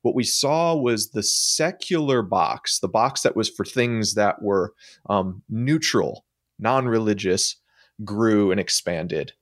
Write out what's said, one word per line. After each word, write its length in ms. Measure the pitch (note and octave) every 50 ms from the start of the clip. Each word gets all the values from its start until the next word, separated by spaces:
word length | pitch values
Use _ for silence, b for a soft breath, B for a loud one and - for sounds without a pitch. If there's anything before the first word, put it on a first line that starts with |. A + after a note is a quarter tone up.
| -
what 100 | A#2+ -
we 100 | B2+ A#2
saw 520 | - - - - C#3 D3+ E3 E3+ E3+ E3
was 340 | D3+ B2+ A#2+ A#2+ G#2+ - -
the 140 | - A2 G#2
secular 960 | - - - - - - - D#3 F3 F3+ - - - F3+ E3 D3+ C#3 C3 A#2+
box, 560 | G#2+ F2 F#2+ F#2 D#2+ - - - - - -
the 100 | - -
box 360 | F2+ F#2 A2 A#2 C3+ C3+ - -
that 120 | B2+ -
was 140 | G#2 A2 -
for 160 | - - G2
things 480 | - - B2+ A#2+ A#2+ A#2 A2 G#2+ G2 G2+
that 300 | G#2+ G#2 G2+ - - G#2+
were, 320 | G2+ G2+ F#2+ F2 - B B B B B B B -
um, 320 | G2+ G2 F#2 F#2+ F#2 G2+ _ -
neutral, 760 | G#2+ A2 B2 C3+ D#3 D#3 D#3 - - A2 E2 C2 - - _ _ _ _ _ _ _ -
non-religious, 960 | G#2 A#2 B2+ C3+ B2+ B2 A2+ A2+ A2+ G#2+ G#2 G2 G2+ F#2 F2+ G2 - - - b b b b b b b b - G#2+
grew 480 | G2+ G#2 G#2 A#2 A2+ G#2+ G#2 G#2 F#2+
and 80 | F#2 G2
expanded 760 | F2 - - - - F2 F2 D#2+ E2 E2+ E2+ D#2 C#2 - _ _